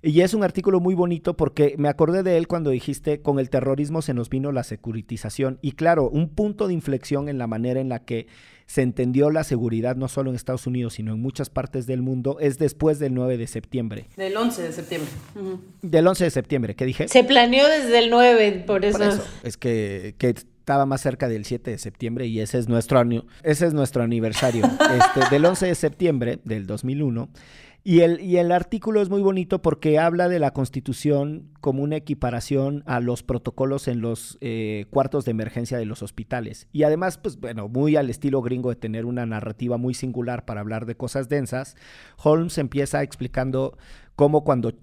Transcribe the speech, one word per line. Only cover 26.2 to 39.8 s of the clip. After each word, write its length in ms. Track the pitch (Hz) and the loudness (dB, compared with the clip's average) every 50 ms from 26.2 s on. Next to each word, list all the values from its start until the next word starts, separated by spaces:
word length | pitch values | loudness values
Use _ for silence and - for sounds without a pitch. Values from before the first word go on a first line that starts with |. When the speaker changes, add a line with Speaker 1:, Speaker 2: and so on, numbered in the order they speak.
| 120 120 - - _ | -2 -4 -4 -6 _
Speaker 1:
del 220 | - 110 107 98 | -6 -6 -6 -6
dos 180 | 95 107 107 - | -6 -8 -6 -4
mil 200 | 127 135 143 151 | -4 -4 -2 -2
uno. 260 | 135 117 117 117 - - - - - - - - - - _ _ | -2 -2 -4 -6 -10 -14 -20 -20 -20 -20 -20 -20 -20 -20 _ _
Y 120 | 196 175 170 | 6 6 8
el, 200 | 170 165 175 - | 8 6 4 0
y 180 | 190 185 175 | 0 0 2
el 140 | 175 175 170 | 2 4 4
artículo 480 | 175 180 175 - - 214 - 220 220 208 | 2 0 0 -2 -8 -4 -4 0 0 2
es 100 | 202 180 | 0 2
muy 120 | 196 202 | 0 2
bonito 400 | 202 190 190 185 180 - 190 185 | 2 2 2 0 -2 -2 -4 0
porque 380 | - 165 156 151 - 156 151 151 | 0 0 0 0 0 2 4 4
habla 280 | 165 170 170 175 180 | 4 2 2 2 0
de 120 | 175 180 170 | 2 2 2
la 140 | 151 139 - | 0 0 0
Constitución 1000 | - 131 123 - 139 - - 127 - - 147 147 139 143 147 151 160 - - _ _ | -2 -6 -4 -6 -10 -6 -6 -8 -2 0 0 0 0 0 -4 -6 -10 -14 -20 _ _
como 220 | - 147 131 135 143 | -4 -2 -2 0 -2
una 140 | 147 156 | -4 -4
equiparación 840 | 156 151 147 147 - - 123 120 117 - - 143 135 135 139 143 147 147 | -6 -4 -6 -6 -4 -4 -4 -4 -4 -4 -2 -2 0 0 -2 -4 -6 -6
a 120 | - 135 123 | -4 -4 -2
los 220 | 120 123 123 - | -2 -2 -4 -4
protocolos 680 | - - 131 117 - 123 - - 135 135 139 139 - | -4 -4 -6 -4 -4 -8 -4 -2 -2 -2 -2 -2 -2
en 140 | - 120 120 | -4 -4 -4
los, 380 | 110 117 113 110 - - - - | -4 -4 -6 -6 -10 -16 -16 -12
eh, 460 | - 123 113 113 110 107 107 104 101 _ | -8 -8 -6 -4 -4 -4 -6 -6 -8 _
cuartos 340 | - 139 131 131 - 147 127 | 0 0 0 0 -2 -2 -2
de 60 | - | -2
emergencia 480 | 113 110 107 107 - 120 120 - 131 | -4 -4 -4 -6 -6 -6 -6 -4 -4
de 80 | 120 113 | -6 -6
los 160 | 104 107 - | -6 -8 -10
hospitales. 640 | 101 101 - - 110 _ - 123 113 107 107 - - _ | -12 -12 -12 -14 -10 _ -6 -6 -6 -8 -12 -16 -20 _
Y 100 | - 147 | 0 2
además, 380 | 147 151 156 165 185 185 - - | 4 4 4 2 0 -4 -4 -6
pues, 200 | - 202 131 - | -10 -10 -10 -8
bueno, 280 | - 117 117 110 101 | -12 -10 -8 -8 -8
muy 280 | 104 117 131 143 151 151 | -4 -2 0 2 4 4
al 140 | 151 139 123 | 2 2 0
estilo 320 | 113 - - 139 131 135 | -4 -4 -2 -2 -2 0
gringo 280 | 117 120 127 127 123 123 | -2 -2 -4 -4 -4 -4
de 60 | 117 | -4
tener 300 | - - 113 107 113 113 | -4 -6 -8 -6 -6 -6
una 220 | 120 123 123 120 | -6 -6 -6 -6
narrativa 500 | 113 113 107 107 110 107 - 123 120 120 | -6 -6 -6 -8 -10 -10 -6 -4 -4 -2
muy 160 | 117 | -2